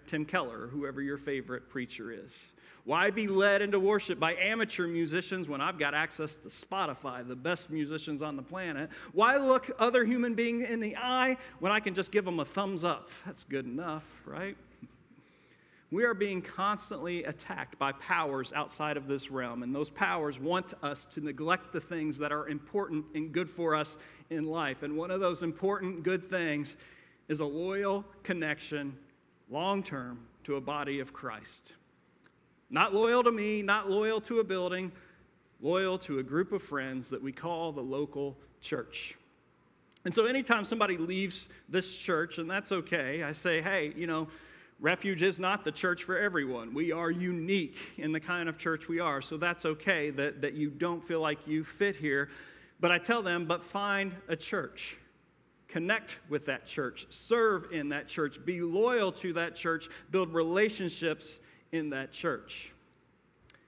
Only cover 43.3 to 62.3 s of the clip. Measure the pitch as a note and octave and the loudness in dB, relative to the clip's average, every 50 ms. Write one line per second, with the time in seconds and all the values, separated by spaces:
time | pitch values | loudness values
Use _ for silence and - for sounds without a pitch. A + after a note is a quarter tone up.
43.3 | D3+ D3+ - F3+ D#3+ E3 D#3 G3 G3 F#3 D3+ D3+ - D#3 F3 E3+ D#3+ D#3+ D#3+ D#3 | -4 -2 0 2 2 2 2 2 0 0 0 -2 -2 -4 -2 -2 0 -2 -2 -4
44.3 | - - - - - - - - _ - - D#3+ F3+ - - G3 F#3+ D#3 F3 G3 | -8 -14 -20 -20 -20 -20 -20 -20 _ 0 2 2 2 2 0 -2 2 4 4 2
45.3 | F3+ - F#3 F#3 G3+ G3+ - D#3 D3 - - F3+ F3 E3+ - - F#3 G#3 G#3 G#3 | 2 2 0 0 0 0 0 -4 -2 0 0 0 0 0 -2 -2 0 2 2 2
46.3 | F3 D#3+ C#3 B2+ B2+ A#2 A2+ A#2 A#2+ D3 E3+ E3+ D#3 E3 E3+ E3 E3 F3 F3+ F3+ | 2 0 0 0 -2 -4 -6 -4 -2 -2 0 0 0 0 0 0 0 0 0 0
47.3 | F3+ E3+ D#3+ F3+ G3 G3 D#3+ C3+ - - - - - - D3 D#3 D#3 D#3 D#3 F3+ | 0 0 0 2 2 2 2 0 -4 -10 -14 -12 -10 -6 -4 -2 -2 -2 -2 -2
48.3 | F3+ F3 E3+ E3 D#3 - - F3 D#3+ D#3 - - E3 E3 F3 D#3+ C#3 C3+ C3 - | -2 0 0 -2 -4 -2 0 0 0 0 -2 -2 -2 0 2 2 0 0 -2 -4
49.3 | D#3+ D3+ E3+ F3 F3 - - D#3+ D#3 D#3 - G3 F#3 D#3+ D3 D3 C#3 C#3 C#3 D3 | -4 0 0 0 0 0 0 -2 -2 0 2 2 2 4 2 0 0 0 -2 -2
50.3 | C#3 D3 C#3+ C#3+ - D3+ D3+ D3 C3+ - E3+ F3 F3 E3 E3+ - E3+ D#3+ D#3 D3+ | -2 -2 -4 -4 -2 0 -2 -2 0 0 -2 0 0 -2 -2 -2 0 0 2 0
51.3 | D3+ D3+ - D#3 D#3 D#3 D#3 - - - G3+ G3+ F#3+ C3+ D3 D3+ C3+ C#3 C#3 - | 0 -2 -2 -2 -2 -2 -2 -2 -2 2 2 2 2 0 0 2 2 2 2 0
52.3 | - - - - - - - - _ - F3 F3 F3 E3+ F3 - A#3 A#3 G3+ F#3 | -4 -12 -18 -18 -20 -20 -20 -20 _ 2 4 6 6 6 4 4 2 4 4 2
53.3 | F3 F3 E3+ D#3+ F3 E3+ - - - G3+ G3+ G#3 G3 G3 G3 F#3+ F3+ G3 - - | 0 2 2 0 0 0 -2 -4 -4 -2 0 2 2 2 0 -2 -4 -8 -6 -4
54.3 | E3 D#3+ - - A3 F#3+ - - - - - - - - - - _ _ _ _ | -4 -4 -4 -2 -2 -2 -2 -4 -8 -10 -12 -12 -12 -14 -18 -20 _ _ _ _
55.3 | _ _ _ _ _ _ _ - - E3 E3 F#3 A3 A3 - - - - - - | _ _ _ _ _ _ _ -6 -4 -2 0 0 0 0 -2 -6 -14 -14 -6 -4
56.3 | D3 C#3+ - C#3+ C3 A#2+ - - - D#3 C#3 B2 - - - - - - - - | -4 -2 0 -2 -4 -4 -6 -6 -4 -2 -2 -2 -4 -8 -12 -12 -14 -10 -2 2
57.3 | A3+ A#3+ A3+ A3 G3 F3 F3 - - D#3 C#3+ C#3+ C#3+ D3 C3 - - - D3+ C#3+ | 4 6 6 6 4 2 -2 -4 -4 -2 -2 -2 -2 -4 -4 -4 -2 -2 -2 -2
58.3 | - - A#2+ E3+ F#3 F3 F3 E3+ E3 G3 A3+ B3 B3 A#3 G3+ F#3 - - - F3+ | -2 -4 -4 -4 -2 0 0 0 2 4 4 4 4 4 4 2 0 -2 -4 -2
59.3 | D#3+ E3+ E3+ E3+ - - - E3+ E3 D#3+ - - - - - - - F#3+ F#3 E3 | 0 0 -2 -2 -4 -2 0 0 0 0 -2 -8 -16 -18 -4 0 2 2 2 4
60.3 | E3 E3 E3 E3 F3 G3 G#3+ G#3 G#3+ - F#3+ E3+ - - E3+ D#3+ D3+ D#3 - - | 2 2 4 4 6 6 4 4 4 0 -2 -4 -2 -2 0 -2 -2 -2 -6 -12
61.3 | - - - - - - _ _ - E3 D3+ D3+ C#3 C3+ C3+ - - - - E3 | -14 -16 -20 -20 -20 -20 _ _ -2 -2 -2 -2 -2 -4 -4 -6 -6 -4 -2 0